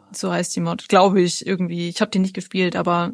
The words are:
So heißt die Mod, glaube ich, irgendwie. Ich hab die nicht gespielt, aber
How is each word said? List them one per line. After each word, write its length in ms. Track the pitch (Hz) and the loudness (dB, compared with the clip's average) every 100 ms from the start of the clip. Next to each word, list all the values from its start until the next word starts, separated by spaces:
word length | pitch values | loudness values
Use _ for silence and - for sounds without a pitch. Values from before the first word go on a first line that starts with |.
| _ | _
So 200 | 202 190 | -8 -4
heißt 240 | 175 180 - | -2 -4 -4
die 60 | |
Mod, 260 | 170 175 - | -4 -4 2
glaube 320 | 190 190 190 | 6 6 4
ich, 240 | 175 - - | 2 0 -4
irgendwie. 440 | 185 175 170 170 | -4 -2 -4 -6
Ich 120 | - | -2
hab 100 | 220 | -2
die 80 | 190 | 0
nicht 140 | 190 | -2
gespielt, 420 | 190 - 185 180 175 | -4 -6 -2 -2 0
aber 360 | 175 175 170 | 0 0 -2